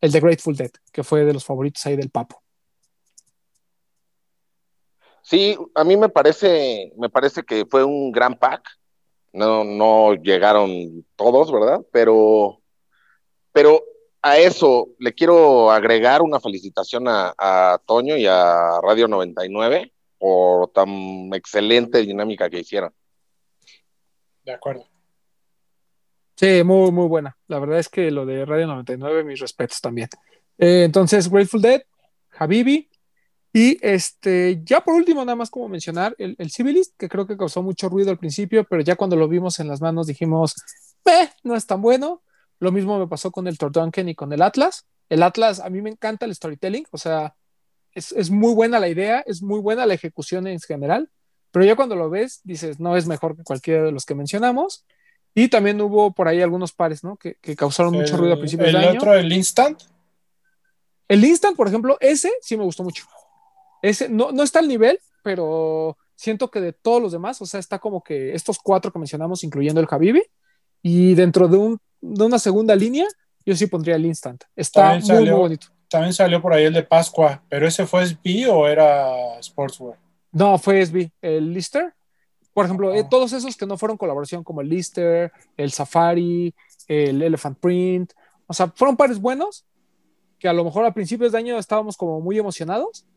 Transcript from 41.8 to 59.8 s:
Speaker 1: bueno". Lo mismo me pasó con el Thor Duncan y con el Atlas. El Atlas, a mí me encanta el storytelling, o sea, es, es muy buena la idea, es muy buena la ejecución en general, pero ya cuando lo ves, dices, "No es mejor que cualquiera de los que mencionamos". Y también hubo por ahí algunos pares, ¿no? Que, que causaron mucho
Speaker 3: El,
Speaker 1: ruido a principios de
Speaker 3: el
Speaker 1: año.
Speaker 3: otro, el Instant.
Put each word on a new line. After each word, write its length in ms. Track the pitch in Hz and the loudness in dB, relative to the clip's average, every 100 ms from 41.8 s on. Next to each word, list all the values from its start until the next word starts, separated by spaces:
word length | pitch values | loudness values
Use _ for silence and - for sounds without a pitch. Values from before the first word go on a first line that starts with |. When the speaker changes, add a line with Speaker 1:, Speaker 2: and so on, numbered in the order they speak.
Speaker 1:
bueno". 420 | 220 254 285 349 _ _ _ _ | 2 0 0 -10 _ _ _ _
Lo 120 | 180 | -2
mismo 260 | 185 190 208 | -2 -2 -4
me 100 | 180 | -6
pasó 220 | 160 190 | -8 -10
con 180 | 180 180 | -8 -10
el 100 | 165 | -6
Thor 140 | 147 | -4
Duncan 360 | 143 165 165 180 | -2 -2 -4 -8
y 80 | 160 | -8
con 160 | 143 | -8
el 100 | 147 | 0
Atlas. 440 | 185 214 311 - _ _ _ | 0 2 -2 -4 _ _ _
El 120 | 160 | 0
Atlas, 380 | 175 175 226 190 | 0 2 -2 -2
a 100 | 185 | -10
mí 120 | 185 | -10
me 80 | 208 | -10
encanta 360 | 220 214 220 233 | -10 -10 -8 -10
el 80 | |
storytelling, 540 | 185 165 147 185 214 311 | -10 -12 -10 -8 -8 -10
o 60 | 151 | -12
sea, 380 | 170 160 151 _ _ _ _ _ _ | -6 -6 -6 _ _ _ _ _ _
es, 220 | - - | -18 -10
es 180 | - 175 | -6 -2
muy 240 | 202 226 220 | 2 2 2
buena 240 | 226 240 | 2 2
la 80 | 185 | -2
idea, 340 | 165 202 240 285 | -2 -2 -4 -4
es 160 | 185 | -12
muy 160 | 196 208 | -8 -6
buena 260 | 202 226 240 | -4 -2 -2
la 100 | 180 | -2
ejecución 520 | 165 - 147 185 185 | -6 -14 -10 -8 -8
en 120 | 180 | -10
general, 520 | - 147 143 190 311 _ _ _ _ | -10 -8 -4 -4 -4 _ _ _ _
pero 140 | - 190 | 2 4
ya 100 | 220 | 4
cuando 200 | 269 196 | 0 -2
lo 140 | 160 | -4
ves, 300 | 180 254 - | -4 -6 -8
dices, 360 | 190 165 160 143 | -16 -12 -12 -8
"No 160 | 170 175 | -2 -2
es 100 | 165 | -2
mejor 300 | 151 165 160 | -4 -6 -8
que 80 | |
cualquiera 400 | 165 135 - 160 | -10 -10 -2 -2
de 80 | 156 | 0
los 140 | 143 - | -4 -8
que 100 | 143 | -10
mencionamos". 720 | 143 202 240 247 370 - _ _ _ _ _ | -8 -2 -2 -2 -6 -8 _ _ _ _ _
Y 140 | - 240 | 0 2
también 320 | 233 202 208 | 2 0 -2
hubo 320 | 208 208 208 | -2 2 0
por 160 | 190 170 | 0 -2
ahí 140 | 170 | 0
algunos 320 | 180 180 180 | 0 -2 -8
pares, 300 | _ 170 151 | _ -6 -6
¿no? 120 | 170 202 | -14 -14
Que, 200 | 170 - | -16 -16
que 200 | - 147 | -14 -4
causaron 380 | 143 143 175 | -4 0 0
mucho 220 | 175 151 170 | 0 -2 0
Speaker 3:
El, 40 | |
Speaker 1:
ruido 140 | 175 | 0
a 40 | 165 | 0
principios 340 | 147 165 175 | -2 0 2
de 60 | 175 | 4
Speaker 3:
el 60 | |
Speaker 1:
año. 160 | 180 226 | 4 2
Speaker 3:
otro, 140 | 302 | 4
el 180 | 302 170 | 4 4
Instant. 500 | 277 190 - 269 311 | 0 0 2 0 0